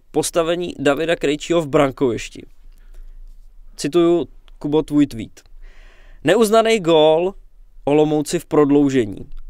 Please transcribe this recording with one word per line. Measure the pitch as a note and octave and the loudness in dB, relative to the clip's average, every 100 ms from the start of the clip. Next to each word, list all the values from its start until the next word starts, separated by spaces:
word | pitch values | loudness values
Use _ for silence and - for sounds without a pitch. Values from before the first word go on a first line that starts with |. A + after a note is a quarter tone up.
| - | -8
postavení | D3+ D3+ F3 E3 F3 F3 - | -4 -2 -2 -2 -4 -6 -4
Davida | C#3 C#3 E3 E3+ | -2 0 -2 -2
Krejčího | C#3+ D3+ - E3+ | -2 -4 -2 -2
v | D3 | 0
brankovišti. | D3+ C#3 - C3 G#2+ - - - - - - - - - - - - - - - - | 0 0 0 -2 -2 -8 -16 -20 -20 -20 -20 -20 -20 -20 -18 -20 -20 -20 -20 -20 -10
Cituju, | D3 F3 E3+ E3+ C3 - - - | -2 0 2 0 -2 -12 -20 -10
Kubo, | D3 D3+ | -4 -2
tvůj | D3 D3 C#3+ | 0 0 0
tweet. | A2+ F2+ - - - - - - - - - | -2 -14 -16 -20 -20 -20 -20 -20 -20 -20 -6
Neuznaný | D3 G#3+ G#3+ A3+ A3+ A3+ | 0 2 4 4 2 0
gól | E3 D#3+ D#3 D#3+ F#3 - - - - - | 2 4 4 4 0 -6 -18 -20 -20 -8
Olomouci | - D3+ D#3 D3+ D3 E3+ | 0 2 2 0 -2 -6
v | - | -2
prodloužení. | D3+ C#3+ C#3+ C#3+ C3 A2 F2 - - | 2 4 4 4 2 -2 -6 -12 -14